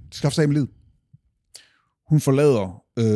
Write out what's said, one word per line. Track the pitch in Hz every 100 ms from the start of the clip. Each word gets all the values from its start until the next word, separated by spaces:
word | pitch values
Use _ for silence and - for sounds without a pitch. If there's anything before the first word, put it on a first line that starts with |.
| -
skaffe | - 147
sig | -
af | 151
med |
livet. | 147 127 - _ _ _ _ _ _ _ - _ _ _ _ -
Hun | 151
forlader, | - 135 147 120 92 90 _ -
øh, | 110